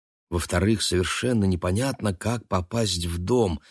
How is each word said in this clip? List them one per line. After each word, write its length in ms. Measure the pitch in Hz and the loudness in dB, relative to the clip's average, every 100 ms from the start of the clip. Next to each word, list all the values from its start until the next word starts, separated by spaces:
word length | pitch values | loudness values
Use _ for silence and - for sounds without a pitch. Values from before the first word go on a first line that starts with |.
| _ _ - | _ _ -6
Во-вторых, 520 | 87 - 87 98 107 | -6 -2 2 2 2
совершенно 640 | - 90 87 - 123 117 | 0 0 0 -2 0 2
непонятно, 680 | 98 90 90 95 135 - 107 | 2 2 0 0 -2 -2 -4
как 320 | 87 - 120 - | -2 -4 -4 -2
попасть 600 | 95 85 117 107 87 85 | -4 -2 -2 0 -2 -4
в 120 | 85 | -4
дом. 420 | 90 123 98 80 - | 0 2 2 0 -10